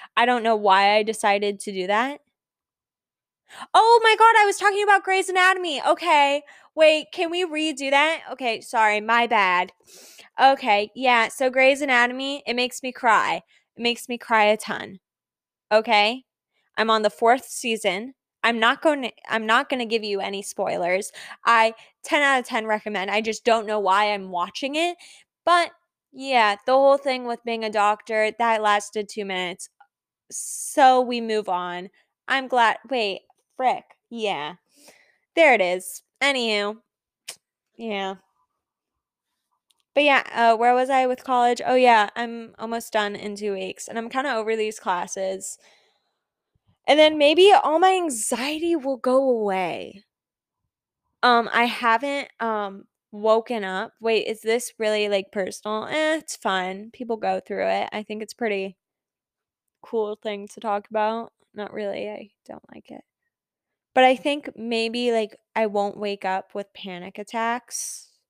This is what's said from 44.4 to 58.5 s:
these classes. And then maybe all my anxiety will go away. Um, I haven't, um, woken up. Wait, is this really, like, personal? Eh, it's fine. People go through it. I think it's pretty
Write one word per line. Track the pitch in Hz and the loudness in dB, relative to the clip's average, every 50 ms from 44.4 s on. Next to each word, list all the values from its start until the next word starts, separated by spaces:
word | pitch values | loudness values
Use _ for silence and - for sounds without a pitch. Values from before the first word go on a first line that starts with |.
| 214 220 226 | -4 -4 -4
these | 220 214 214 220 - | -4 -4 -6 -8 -8
classes. | - 208 180 175 190 190 - 196 190 190 190 190 202 - - - _ _ _ _ _ _ _ _ _ _ _ _ _ _ _ _ _ _ _ _ _ _ _ _ _ 254 | -6 -4 -4 -4 -6 -8 -8 -8 -6 -6 -6 -8 -10 -14 -16 -18 _ _ _ _ _ _ _ _ _ _ _ _ _ _ _ _ _ _ _ _ _ _ _ _ _ 4
And | 277 | 6
then | 302 302 311 311 | 6 6 6 4
maybe | 302 285 294 320 330 381 415 | 4 4 4 6 8 8 8
all | 381 - - 277 311 339 | 8 6 4 2 2 4
my | 370 381 381 | 4 4 4
anxiety | 370 349 311 247 214 - - 247 220 254 285 311 311 330 339 339 | 2 0 -4 -4 -6 -6 -6 -4 -4 -4 -6 -6 -4 -2 -2 -2
will | 302 247 277 269 | -2 -2 -4 -6
go | 226 - 254 254 262 277 262 | -4 -2 0 2 2 2 2
away. | 247 226 214 202 190 190 180 165 - 101 87 - - 196 _ _ _ _ _ _ _ _ _ _ _ _ _ _ _ _ _ _ _ _ _ _ _ _ | 0 0 0 -2 -2 -2 -4 -4 -6 -8 -10 -14 -16 -20 _ _ _ _ _ _ _ _ _ _ _ _ _ _ _ _ _ _ _ _ _ _ _ _
Um, | - 247 240 233 233 - | 2 4 4 2 2 0
I | - 226 233 | 0 0 0
haven't, | 240 220 - 247 233 226 233 269 285 277 285 - - _ - | 0 -2 -2 0 0 2 0 0 -4 -6 -6 -8 -10 _ -8
um, | 226 226 220 208 208 196 196 202 - _ _ _ _ _ | -6 -4 -4 -4 -6 -8 -10 -14 -20 _ _ _ _ _
woken | - 208 208 220 220 226 226 - 247 220 196 | -10 -2 2 2 2 2 0 -2 -6 -6 -6
up. | 190 185 190 220 254 _ _ | -6 -6 -6 -8 -8 _ _
Wait, | 220 226 226 202 - | -2 0 0 0 -2
is | - 220 214 | -4 -8 -6
this | - 220 233 247 240 - - - | -4 -2 -2 -2 -4 -6 -8 -4
really, | 220 214 214 208 208 208 | -2 -2 0 0 0 0
like, | 202 196 196 - - | -2 -2 -4 -4 -6
personal? | 214 185 170 - - - 214 214 220 - | -6 -6 -6 -8 -10 -8 -8 -6 -6 -6
Eh, | - 294 311 311 311 320 | -6 -4 -2 -2 -2 -2
it's | 311 302 - - | -4 -6 -10 -10
fine. | - - 214 190 185 180 185 190 196 214 226 | -6 -4 -2 -2 -2 -4 -6 -8 -10 -14 -16
People | - - 247 233 226 | -16 -12 -8 -8 -6
go | 214 196 190 190 190 | -4 -2 -2 -2 -4
through | - - 202 190 190 | -6 -6 -6 -4 -2
it. | 190 190 196 - - | -2 -2 -2 -4 -6
I | - 214 214 | -8 -10 -10
think | - 214 214 220 | -10 -12 -12 -12
it's | - - | -14 -10
pretty | - 240 214 | -6 -4 -4